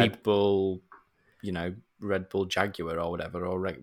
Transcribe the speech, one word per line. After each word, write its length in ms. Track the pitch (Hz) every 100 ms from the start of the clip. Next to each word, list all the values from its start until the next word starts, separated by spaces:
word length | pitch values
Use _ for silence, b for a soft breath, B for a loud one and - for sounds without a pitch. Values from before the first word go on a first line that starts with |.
| 98
Red 140 | -
Bull, 580 | 107 101 101 98 95 92 - - _ _ _ _
you 80 | 101
know, 240 | 90 87 104 - _
Red 300 | 104 95 92
Bull 160 | 98 92
Jaguar 520 | - 101 95 82 82
or 140 | 85
whatever, 340 | 87 80 87 90
or 140 | 92
Re-, 180 | 95 73